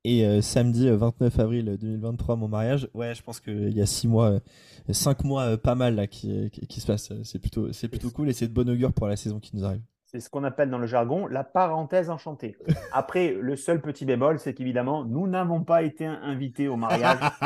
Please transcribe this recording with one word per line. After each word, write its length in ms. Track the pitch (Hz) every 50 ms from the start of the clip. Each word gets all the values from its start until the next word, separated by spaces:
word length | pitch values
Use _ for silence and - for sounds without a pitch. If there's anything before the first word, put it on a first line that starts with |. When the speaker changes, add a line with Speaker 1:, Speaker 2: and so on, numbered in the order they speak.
| -
Speaker 1:
et, 200 | 113 123 117 110
euh, 160 | 101 104 104
samedi, 480 | 104 - - 127 120 120 117 117 127 131
euh, 80 | 113
vingt-neuf 420 | 101 113 117 - - 127 120 - -
avril 380 | 113 110 120 120 113 107 101 98
deux 100 | 110 110
mille 120 | 110 110
vingt-trois, 360 | 107 113 117 117 - - 117
mon 120 | 117 110 107
mariage, 400 | 107 107 110 117 139 143 131 - -
ouais, 200 | 107 117 117 117
je 80 | -
pense 160 | - - 117 -
qu'il 380 | - 110 104 104 104 104 107
y 60 | 107
a 40 | 101
six 220 | 98 - - - 117
mois, 220 | 113 110 117 107
euh, 100 | 101 95 - - _ - - - - - - -
cinq 300 | 101 - - 143 139 -
mois, 200 | - 139 135 135
euh, 140 | 131 117 113 110
pas 160 | - 131 123
mal 200 | 127 127 123 113
là, 120 | 104 101
qui, 420 | 98 - - - 104 101 101 104 104
qui, 180 | - - -
qui 140 | - - 110
se 60 | -
passent. 260 | - 104 107 - - 104 110
C'est 160 | 113 - - -
plutôt, 320 | - - - 113 104 73 113
c'est 140 | - - 113
plutôt 200 | - 113 - 120
Speaker 2:
Et 40 |
Speaker 1:
cool 160 | - - 151 143
et 20 |
c'est 160 | 123 - 120 113
de 60 | 113
bon 120 | 127 123 123
augure 240 | 123 120 127 127 -
pour 120 | - 110
la 100 | 101 101
saison 240 | 101 - 110 104 107
qui 140 | - - -
nous 120 | 104 95
arrive. 160 | 98 95 113 113 - _ _ _ _
Speaker 2:
C'est 60 | - 123
ce 100 | 113 -
qu'on 140 | - 139
appelle 280 | 139 135 131 - 147 131
dans 80 | 127 123
le 100 | 120 113
jargon 400 | 123 123 117 120 147 185 202 -
la 160 | 127 131 -
parenthèse 680 | - - 180 185 175 156 160 160 - 185 185 170 165
enchantée. 460 | 165 151 - 160 151 - - 110 - - -
Speaker 1:
<laughs> 260 | 160 156 - - -
Speaker 2:
Après, 400 | - 131 131 - - 180 180 160
le 220 | 98 95 123 127 143
seul 260 | 135 - - 170 160
petit 240 | - 151 139 - 143
bémol, 360 | 131 127 120 131 151 165 143
c'est 140 | - 143 123
qu'évidemment, 500 | - 127 131 120 123 123 135 147 156 131
nous 240 | 113 117 151 190 196
n'avons 340 | 180 185 180 170 170 160
pas 220 | - - 165 170 165
été 200 | 151 - - 160
invités 600 | 156 156 - - 143 139 131 139 131 117 - 143
au 80 | 139 127
mariage. 440 | 117 113 113 139 123 120 - 139 123 143 147 - -
Speaker 1:
<laughs> 0 | 147